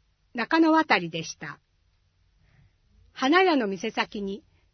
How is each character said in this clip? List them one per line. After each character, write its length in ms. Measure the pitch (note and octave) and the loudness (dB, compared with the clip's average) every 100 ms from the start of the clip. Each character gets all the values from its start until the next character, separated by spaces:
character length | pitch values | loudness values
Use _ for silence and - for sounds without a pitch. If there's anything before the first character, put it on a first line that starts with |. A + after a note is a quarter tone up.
| _ _ _ | _ _ _
中 280 | A#3+ A3+ E4 | -8 0 2
野 120 | D#4+ | 4
渡 260 | D#4+ D#4 G#3 | 4 2 0
で 260 | E3+ E3 | -2 -10
し 140 | D#3+ - | -12 -14
た。 220 | D3+ - _ _ _ _ _ _ _ _ _ _ _ _ _ _ _ | -16 -18 _ _ _ _ _ _ _ _ _ _ _ _ _ _ _
花 300 | - C4 F4 | -4 2 4
屋 120 | F#4+ | 4
の 120 | C#4+ G#3 | 2 -2
店 240 | F#3+ A3+ | -6 -6
先 320 | A#3+ A3 G#3+ | -4 -6 -6
に、 200 | G3 G3 _ _ _ | -10 -10 _ _ _